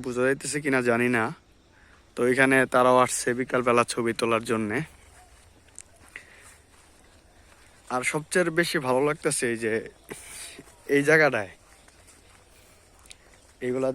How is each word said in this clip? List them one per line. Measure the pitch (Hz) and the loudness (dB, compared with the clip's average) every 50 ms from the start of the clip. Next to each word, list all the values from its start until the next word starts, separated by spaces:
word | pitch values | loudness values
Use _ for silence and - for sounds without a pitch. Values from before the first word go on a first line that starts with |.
| 127 | -2
বোঝা | 131 120 123 127 | -4 -2 0 0
যাইতেছে | 131 135 - - 131 135 151 147 | 0 0 -2 -4 -8 -8 -6 -2
কিনা | 143 135 127 123 120 | -2 0 0 2 2
জানি | 117 117 123 123 123 | 2 2 2 0 0
না। | 117 110 131 170 - _ _ _ _ _ _ _ _ - - - - _ _ - | 0 -2 -4 -6 -12 _ _ _ _ _ _ _ _ -20 -20 -20 -20 _ _ -4
তো | - 123 127 | -2 0 2
এখানে | 127 131 135 135 135 131 127 - - | 4 4 4 4 4 4 2 4 4
তারাও | 127 123 127 127 127 127 | 4 6 6 6 6 4
আসছে | 123 - - - 131 120 123 | 2 0 -4 -4 -4 -4 -4
বিকালবেলা | 131 131 - 127 120 127 120 120 117 - - | -4 -2 -2 -2 2 2 2 2 2 0 -2
ছবি | 131 117 117 113 - | -4 -4 -4 -2 -2
তোলার | 120 117 117 110 117 120 | -2 0 -2 -2 -2 -2
জন্যে। | 117 110 110 104 107 127 156 - - - - - - - - - - - - - _ - _ - - - - _ - - - - - - - - - - - - - - _ _ _ - - _ _ _ _ _ _ - _ _ _ _ - - - _ - - _ - _ | -4 -4 -2 -4 -4 -6 -6 -8 -14 -20 -20 -20 -20 -20 -20 -20 -20 -20 -20 -20 _ -20 _ -20 -20 -20 -20 _ -20 -20 -20 -20 -20 -20 -20 -20 -20 -20 -20 -20 -20 -20 _ _ _ -20 -20 _ _ _ _ _ _ -20 _ _ _ _ -20 -20 -20 _ -20 -20 _ -20 _
আর | - 123 127 123 - | -6 -6 -4 -4 -4
সবচেয়ে | - 156 151 - - 185 180 170 160 170 | -4 -6 -6 -2 0 0 0 0 0 0
বেশি | 170 - - 165 131 | -2 0 -2 -4 0
ভালো | 127 127 131 143 | 0 0 2 2
লাগতেছে | 147 151 - - 160 143 - 135 120 | 0 -2 -2 -4 -4 -2 -2 -2 -2
এই | 117 113 117 | -4 -2 -2
যে | 110 110 110 - - - _ _ - - - - - - - - - - - - - - - - - 139 | -2 -2 -4 -6 -8 -18 _ _ -18 -18 -18 -18 -20 -18 -18 -18 -18 -18 -20 -20 -20 -20 -14 -6 0 0
এই | 143 143 147 | 0 4 4
জায়গাটায়, | 156 160 156 143 123 113 101 90 - - _ - - - - - _ - - - - _ _ - - - _ _ _ - - - - _ _ _ _ - - - - _ _ - - - _ _ _ - 127 | 4 4 4 2 0 -2 -6 -8 -14 -20 _ -20 -20 -20 -20 -20 _ -20 -20 -20 -20 _ _ -20 -20 -20 _ _ _ -20 -20 -20 -20 _ _ _ _ -20 -20 -20 -20 _ _ -20 -20 -20 _ _ _ -10 -6
এইগুলা | 127 123 131 131 131 | -4 -4 -2 -2 -2